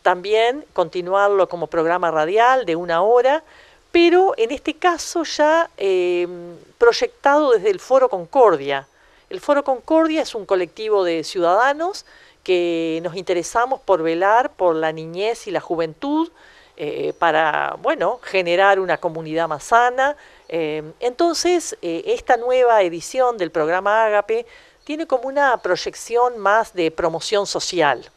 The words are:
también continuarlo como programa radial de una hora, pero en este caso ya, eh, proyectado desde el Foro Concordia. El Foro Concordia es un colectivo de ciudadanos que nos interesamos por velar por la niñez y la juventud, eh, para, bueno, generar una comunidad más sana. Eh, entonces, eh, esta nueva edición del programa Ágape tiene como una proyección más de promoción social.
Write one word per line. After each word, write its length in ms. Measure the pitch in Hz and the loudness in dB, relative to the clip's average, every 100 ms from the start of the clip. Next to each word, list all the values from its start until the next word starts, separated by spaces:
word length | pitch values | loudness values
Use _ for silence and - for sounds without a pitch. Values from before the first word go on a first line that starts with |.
también 640 | 190 180 185 214 233 269 302 | 0 -2 0 2 2 0 -8
continuarlo 760 | - 170 185 175 196 202 202 175 | -4 -4 -4 -2 2 2 2 0
como 160 | 175 160 | -2 -6
programa 440 | 170 160 175 175 | -2 0 0 0
radial 540 | 160 156 208 240 262 | 0 0 2 4 2
de 120 | 220 165 | 0 -4
una 260 | 175 170 | -2 0
hora, 400 | 196 247 247 302 320 - - _ _ | 4 4 4 0 -4 -20 -20 _ _
pero 400 | 349 339 339 381 - | 2 4 4 2 0
en 140 | 226 | -4
este 260 | 269 - 311 | -4 -8 -2
caso 440 | 359 339 - 349 | -2 -2 -4 -6
ya, 440 | 302 - 302 330 339 - | -6 0 2 2 0 -4
eh, 500 | 196 185 180 175 175 175 175 170 - _ | -2 0 0 -2 -4 -8 -16 -18 -20 _
proyectado 720 | 233 220 233 _ - 285 302 | 2 4 -4 _ 2 2 4
desde 160 | 233 196 | 2 2
el 100 | 185 | -2
Foro 280 | - 262 254 | 2 2 2
Concordia. 800 | 196 170 277 233 160 139 139 135 _ _ _ _ | -2 -4 4 6 4 -2 -4 -6 _ _ _ _
El 120 | 180 | -14
Foro 240 | - 285 | -2 0
Concordia 580 | 277 262 - 320 320 311 | 0 -4 0 2 2 0
es 140 | 254 226 | -4 -8
un 100 | 190 | -2
colectivo 560 | 190 175 - 220 208 | -2 -2 -6 -2 0
de 220 | 180 165 | 0 -2
ciudadanos 840 | 156 196 170 190 254 285 339 415 - - - _ | -4 -2 2 4 2 0 -4 -6 -16 -20 -20 _
que 560 | - 180 175 170 165 160 | -2 0 0 -2 -2 -4
nos 140 | 170 165 | -6 -10
interesamos 640 | 175 175 160 233 247 269 | -4 -4 -2 -2 -2 -4
por 200 | - 185 | 0 0
velar 520 | 160 165 190 226 262 | 2 0 2 2 0
por 240 | _ 180 160 | _ 0 2
la 160 | 160 | -2
niñez 560 | 160 160 170 208 233 - | -4 -10 -6 -6 -6 -6
y 20 | |
la 100 | 165 | -8
juventud, 680 | - 165 165 156 277 302 330 _ - - _ - | -4 -4 -4 -6 -4 -2 -4 _ -20 -20 _ -12
eh, 360 | 147 143 147 - | -8 -6 -6 0
para, 560 | 170 156 160 151 143 - | 0 2 2 0 -4 -4
bueno, 420 | 202 302 180 240 | -4 -2 -2 -4
generar 560 | - 196 175 175 196 196 | -4 -4 0 2 4 2
una 200 | 185 160 | 0 -2
comunidad 500 | 175 160 160 160 165 | -4 -8 -6 -4 -4
más 160 | 151 | -4
sana. 500 | - 233 247 247 269 294 - - _ | 2 2 2 0 -2 -2 -14 -20 _
Eh, 440 | 170 156 151 156 - | -6 -4 -6 -10 -6
entonces, 760 | 240 247 339 311 339 359 - - | -6 0 0 0 0 0 -2 -10
eh, 220 | - 165 - | -6 -6 -4
esta 300 | 233 - 247 | -6 0 0
nueva 460 | 240 254 247 220 | 2 2 4 4
edición 540 | 180 165 - 262 254 233 | 2 -2 -8 0 0 0
del 140 | 170 | -4
programa 540 | 165 151 175 196 220 | -2 0 0 2 2
Ágape 420 | 220 208 208 226 233 - - _ | 2 2 0 -4 -6 -18 -20 _
tiene 240 | - 302 330 | -12 -8 -2
como 180 | 262 247 | -4 -2
una 300 | 277 285 226 | 0 0 0
proyección 840 | 185 175 - - - 233 247 240 | -2 -4 -4 -12 -4 0 0 0
más 340 | 196 214 220 | 0 0 0
de 180 | 180 160 | -2 -4
promoción 560 | 160 170 160 - 208 196 | -2 -4 -4 -4 -2 -2
social. 600 | 175 - 180 151 120 - | -6 -6 0 0 0 -6